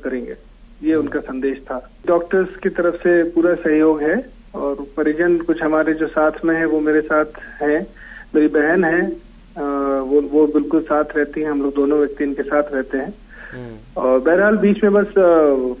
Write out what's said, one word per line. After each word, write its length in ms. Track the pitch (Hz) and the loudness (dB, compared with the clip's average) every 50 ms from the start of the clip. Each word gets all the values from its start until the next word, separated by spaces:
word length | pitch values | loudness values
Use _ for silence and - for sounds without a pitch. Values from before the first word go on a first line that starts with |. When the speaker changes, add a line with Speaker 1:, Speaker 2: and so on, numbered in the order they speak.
| - | -8
Speaker 1:
करेंगे, 320 | 135 127 127 117 123 127 - - - - - - - - - - | -8 -6 -6 -8 -10 -14 -16 -18 -20 -20 -20 -20 -20 -20 -6 -2
ये 120 | 156 160 | 0 0
उनका 240 | 156 143 - - 151 | 0 0 -2 -6 -8
संदेश 380 | - - 135 131 127 135 135 131 | -8 -6 -8 -4 -4 -4 -4 -6
था। 340 | - - 135 127 - - - - - - | -10 -10 -12 -12 -12 -14 -20 -10 -2 0
डॉक्टर्स 480 | 175 170 170 - - 190 185 180 - | 0 0 0 0 0 0 0 -2 -6
की 140 | - - 196 | -6 -6 -4
तरफ 260 | 170 - 170 175 165 | -2 0 0 0 -2
से 280 | 170 - 175 175 170 165 | 0 0 2 4 4 2
पूरा 320 | 170 170 165 165 175 175 | 2 0 2 2 2 2
सहयोग 460 | 165 - 165 151 156 156 160 156 151 | 0 0 0 2 4 4 4 2 2
है 280 | 147 156 175 233 262 - - - - - - | 0 0 -2 -2 -4 -8 -16 -20 -20 -16 -10
और 200 | 147 143 143 143 139 143 139 - - | -6 -6 -6 -6 -6 -8 -10 -6 -2
परिजन 400 | 151 151 151 156 175 175 175 170 | -2 0 0 0 2 2 2 0
कुछ 260 | 165 - 160 160 160 | 2 -2 -2 0 0
हमारे 300 | 151 156 156 156 156 160 | 0 2 2 2 0 0
जो 140 | 156 160 147 | -2 -2 -2
साथ 240 | - 160 156 156 151 - - | 0 0 0 0 0 0 -2
में 100 | 165 165 | 0 0
हैं, 100 | 160 165 | 0 0
वो 140 | 156 151 156 | 0 0 0
मेरे 220 | 151 151 151 156 | 0 2 2 2
साथ 240 | 151 151 156 151 156 151 - - - - - - | 0 2 0 0 0 -2 -6 -16 -18 -18 -10 -6
हैं। 260 | 147 151 147 160 196 - - - - - - - - - - | -2 0 0 -2 -2 -6 -14 -20 -20 -20 -20 -20 -20 -2 0
मेरी 120 | 151 151 151 | 2 2 4
बहन 360 | - 156 147 151 170 190 180 | 2 2 2 2 2 2 2
है, 280 | 156 165 175 175 165 - - - - - - - - - 139 | 2 2 0 0 -2 -4 -8 -14 -20 -20 -20 -20 -20 -12 -8
अ, 40 | 143 143 143 139 139 139 135 135 | -6 -4 -4 -2 -2 -2 -2 -2
वो, 220 | 131 131 139 147 | -2 2 2 2
वो 260 | 143 135 139 151 156 147 | 2 2 2 2 2 4
बिल्कुल 340 | 147 151 143 - - 160 | 2 0 -2 0 0 -2
साथ 240 | 151 - 151 147 151 151 - | 0 0 0 0 0 0 -2
रहती 260 | 156 147 143 - 156 | -2 -2 -2 -4 -6
हैं, 100 | 151 156 | -4 -4
हम 100 | 147 139 | -2 -2
लोग 140 | 139 139 139 | -2 -2 0
दोनों 240 | 143 139 139 147 151 | 0 0 2 2 2
व्यक्ति 240 | 147 139 - - 151 | 0 -2 -2 -4 -4
इनके 200 | 143 139 139 131 | -4 -4 -6 -6
साथ 200 | - - 147 147 - 147 | -2 0 0 0 0 -4
रहते 240 | 131 131 135 - 135 | -6 -6 -4 -6 -6
हैं। 160 | 135 190 214 - - - - - - - - | -6 -6 -12 -16 -20 -20 -20 -20 -20 -18 -16
Speaker 2:
हम्म। 480 | 127 123 120 113 110 - - - - | -16 -14 -14 -16 -18 -20 -14 -10 -4
Speaker 1:
और 180 | - 127 131 131 | 0 2 2 2
बहरहाल 380 | 127 160 170 180 196 214 214 214 | 4 2 2 4 4 2 2 2
बीच 260 | 175 208 202 208 - | 2 2 2 2 2
में 100 | 202 202 | 2 4
बस, 140 | 208 196 208 | 2 0 2
अ, 460 | - 196 190 175 170 160 156 147 139 131 127 127 123 127 | 2 4 4 6 6 6 4 4 2 2 0 -4 -6 0